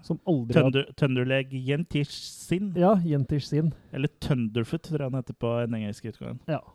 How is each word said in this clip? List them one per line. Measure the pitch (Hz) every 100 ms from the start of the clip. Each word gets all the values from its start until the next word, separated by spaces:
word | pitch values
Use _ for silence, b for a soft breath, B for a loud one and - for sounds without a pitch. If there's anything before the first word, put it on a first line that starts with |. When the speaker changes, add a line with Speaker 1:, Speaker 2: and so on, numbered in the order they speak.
Speaker 1:
Som | - 160 -
aldri | 151 117 139
har | 135
Speaker 2:
Thunder, | 131 139 -
Thunderleg | 143 127 127 135 131
Jentish | 135 127 143 170 147 143
Sin. | - - - - 175 208 175
Speaker 1:
Ja, | 175 208
Jentish | 170 143 131 147 -
Sin. | 143 160 - -
Speaker 2:
Eller | 135 143 -
Thunderfoot, | - 131 113 113 113 170
tror | - 151
jeg | 135
han | 131
heter | 123 120
på | 117 117
en | 117 113
engelsk | 104 104 117
utgave. | - 123 120 -
Speaker 1:
Ja, | 143 -